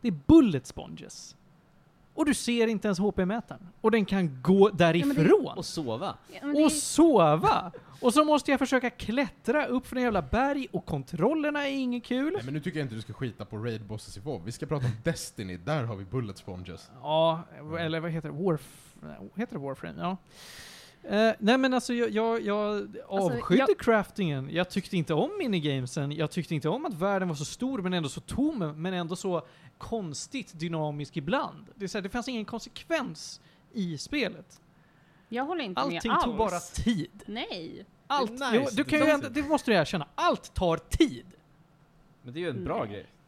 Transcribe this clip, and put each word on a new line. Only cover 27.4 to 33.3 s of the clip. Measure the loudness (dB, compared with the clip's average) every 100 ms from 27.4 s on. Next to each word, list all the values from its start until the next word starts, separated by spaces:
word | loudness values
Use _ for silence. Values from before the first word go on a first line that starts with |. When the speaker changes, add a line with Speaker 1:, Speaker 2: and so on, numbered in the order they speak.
| -6
Speaker 1:
stor | -6 -4 -2
men | -2
ändå | -2 -2
så | -6
tom, | -8 -2 0 0 -4 -4
men | -4
ändå | -4 -4 -4
så | -2 -4 -4 -20 -20 _
konstigt | -8 -6 -6 -10 -10 -10 -12 -8
dynamisk | -6 -4 -4 -6 -8 -8
ibland. | -2 -2 -4 -10 -20 -12
Det | -8
är |
så | -6
här, |
det | -6
fanns | -6 -6
ingen | -8 -8
konsekvens | -10 -12 -18 -4 -4 -4 -10 -14